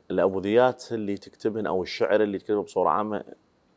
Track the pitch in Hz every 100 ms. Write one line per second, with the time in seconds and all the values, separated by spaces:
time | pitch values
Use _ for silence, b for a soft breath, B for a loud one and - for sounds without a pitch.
0 | - 90 90 95 95 113 127 123 - 117
1 | 101 98 - - 113 107 95 92 87 -
2 | 117 104 104 95 - 104 95 95 90 82
3 | 107 104 - - _ _ _